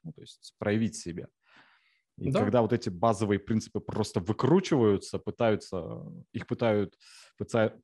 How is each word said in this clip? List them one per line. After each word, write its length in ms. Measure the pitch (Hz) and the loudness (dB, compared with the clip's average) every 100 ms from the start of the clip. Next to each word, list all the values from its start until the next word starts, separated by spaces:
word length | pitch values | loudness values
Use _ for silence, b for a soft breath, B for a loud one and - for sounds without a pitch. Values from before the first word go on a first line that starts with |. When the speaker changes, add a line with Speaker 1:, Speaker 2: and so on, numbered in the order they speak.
Speaker 1:
ну, 80 | 80 | -14
то 100 | - | -16
есть 320 | - - - - | -20 -20 -18 -6
проявить 380 | 104 110 113 - | -2 0 0 -4
себя. 320 | 87 85 - _ b b b b b b b - | -10 -10 -12 _ b b b b b b b -8
И 100 | - | -2
Speaker 2:
Да. 0 | |
Speaker 1:
когда 300 | 165 104 120 | 0 2 4
вот 100 | 110 | 4
эти 160 | 117 107 | 0 -2
базовые 480 | 87 113 110 104 101 | 0 2 2 2 0
принципы 400 | - 110 - 101 | 0 -2 -2 -8
просто 400 | - 110 104 107 | -6 -4 -2 -2
выкручиваются, 960 | 87 107 131 180 185 143 107 98 - 95 | -2 0 4 4 4 4 4 4 -2 -8
пытаются, 840 | - - 117 101 - 92 107 110 - - - | -6 0 2 2 -2 -8 -8 -10 -14 -16 -12
их 140 | 117 - | -10 -6
пытают-, 500 | 120 117 104 95 _ B B B - | 0 2 2 0 _ B B B -12
пыца-, 340 | 107 117 110 - | -2 2 2 0